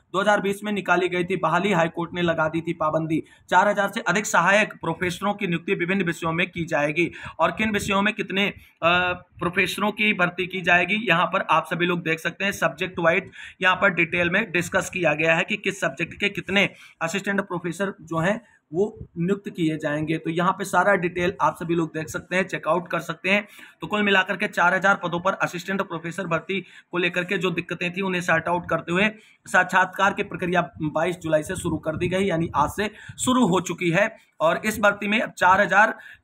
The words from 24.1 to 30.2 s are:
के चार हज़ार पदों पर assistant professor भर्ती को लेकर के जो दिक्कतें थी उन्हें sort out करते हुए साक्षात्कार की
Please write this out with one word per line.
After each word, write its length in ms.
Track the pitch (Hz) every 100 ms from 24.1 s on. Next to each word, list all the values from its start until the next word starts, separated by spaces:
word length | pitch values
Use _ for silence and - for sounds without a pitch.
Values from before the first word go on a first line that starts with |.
| 190 185 190
के 100 | 208
चार 260 | - 175
हज़ार 260 | 185 196 190
पदों 160 | 175 175
पर 140 | 190
assistant 480 | 196 156 175 185 190
professor 460 | 190 170 165 175 180
भर्ती 380 | 160 156 196 180 - -
को 60 | 180
लेकर 260 | 175 180
के 140 | 175 196
जो 140 | 180
दिक्कतें 420 | 175 175 175 175
थी 80 | 180
उन्हें 200 | 190 180
sort 280 | 175 160 170
out 200 | 175 175
करते 220 | 165 165
हुए 200 | 175 214 214 _ _ -
साक्षात्कार 640 | 190 180 190 185 - 196
की 100 | 190